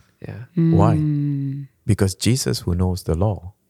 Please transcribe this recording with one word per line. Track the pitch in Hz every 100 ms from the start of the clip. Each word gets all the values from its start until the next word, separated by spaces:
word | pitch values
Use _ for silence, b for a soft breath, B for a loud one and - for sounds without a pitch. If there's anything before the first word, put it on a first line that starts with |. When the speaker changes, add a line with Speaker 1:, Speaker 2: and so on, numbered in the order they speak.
| - _
Speaker 1:
Yeah. | - 104 120
Speaker 2:
Why? | - 165 165 107 156
Speaker 3:
Mm. | 151 147 143 139 139 139 139 _
Speaker 2:
Because | - 101 95
Jesus, | - 101 127 131 127
who | - 87
knows | 92 90
the | - 80
law | 104 92 90 - _